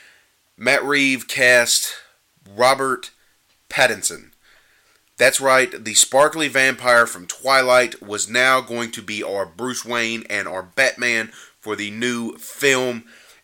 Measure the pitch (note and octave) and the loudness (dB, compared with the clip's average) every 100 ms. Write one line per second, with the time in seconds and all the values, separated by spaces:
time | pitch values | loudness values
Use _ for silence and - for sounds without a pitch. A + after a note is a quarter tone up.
0 | - _ _ _ _ - A#2+ C#3 C#3 C#3+ | -20 _ _ _ _ -6 0 0 0 0
1 | C3+ B2+ - C#3 B2+ B2 A#2 - - - | 0 -2 -6 2 6 6 4 0 -4 -10
2 | - _ _ _ - G2+ B2 C3+ C3+ B2+ | -20 _ _ _ -12 2 2 2 -2 -4
3 | - _ _ _ _ _ - - B2+ G2+ | -8 _ _ _ _ _ -8 0 0 0
4 | - D2+ G#1+ _ _ _ _ _ _ _ | -6 -8 -14 _ _ _ _ _ _ _
5 | _ - B2 C3 C3+ C3 B2 - A2 G#2+ | _ 0 2 2 2 2 2 -4 -4 0
6 | - C3 D3+ D#3+ D3 C3 C3 A#2 B2 A#2+ | 2 2 2 0 -2 0 0 0 4 4
7 | A2+ F2+ F2 - C3 C3+ B2+ B2+ B2 - | 4 -2 -14 -8 0 2 4 4 2 -4
8 | G2+ G#2 G2 A#2+ B2+ C3 A2+ A#2 A#2 A2+ | -8 -6 -2 0 2 2 0 -8 -8 -10
9 | G2 G#2 F2 G2 F#2 E2+ B2+ A#2+ A2+ A#2+ | -10 -8 -6 -4 -6 -8 -8 -8 -6 -4
10 | A2+ A#2 - G#2 F#2 F#2 F2+ C3 C3 - | -4 -6 -6 -6 -6 -8 -6 -2 0 0
11 | A#2+ A#2 A2 - - _ A2 G#2 G#2 G#2+ | -2 -2 -4 -12 -20 _ -10 -8 -8 -6
12 | B2 A#2+ A#2 - - - C#3 C3 B2+ A#2 | -6 -4 -8 -12 -16 -2 0 2 0 -6
13 | - - _ _ | -14 -20 _ _